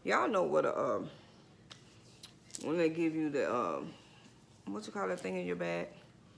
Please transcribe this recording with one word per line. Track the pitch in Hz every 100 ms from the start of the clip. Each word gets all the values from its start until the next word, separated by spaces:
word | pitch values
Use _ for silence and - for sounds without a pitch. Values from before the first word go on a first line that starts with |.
| -
Y'all | 254 311
know | 196
what | 156 151 -
a, | -
um, | 135 101 - - - - - - - - - - - - - - - -
when | 120 175
they | 160
give | 165 165
you | 160 156
the, | 143 85
um, | 120 92 71 76 - - - - - - - -
what | 208 214
you |
call | 208 185
that | 180
thing | 185 185
in | 180
your | 175
back? | 170 - 165 - - - -